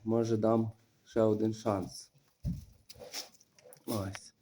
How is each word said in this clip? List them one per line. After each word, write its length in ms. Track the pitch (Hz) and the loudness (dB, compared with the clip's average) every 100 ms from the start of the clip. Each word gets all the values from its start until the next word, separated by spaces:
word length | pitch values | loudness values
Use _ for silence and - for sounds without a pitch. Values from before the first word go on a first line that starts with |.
Може, 320 | 110 113 113 110 | 0 2 2 2
дам 360 | 113 113 110 - _ _ | 4 4 2 -4 _ _
ще 160 | - 117 | -4 2
один 340 | 110 107 110 | 4 4 0
шанс. 560 | 110 113 98 90 - - _ _ _ - - - - - - - - - - _ _ - - - | 0 -2 -2 -4 -10 -18 _ _ _ -6 -6 -10 -20 -20 -20 -12 -12 -12 -18 _ _ -20 -12 -4
Ось. 480 | 113 98 - - _ | -2 -4 -8 -16 _